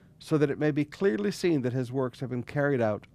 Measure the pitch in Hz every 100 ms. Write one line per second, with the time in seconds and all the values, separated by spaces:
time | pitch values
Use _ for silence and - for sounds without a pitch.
0 | - - - 160 147 113 151 147 147 -
1 | 196 214 208 - 180 151 123 127 120 131
2 | 127 - 123 123 117 147 143 135 113 104
3 | -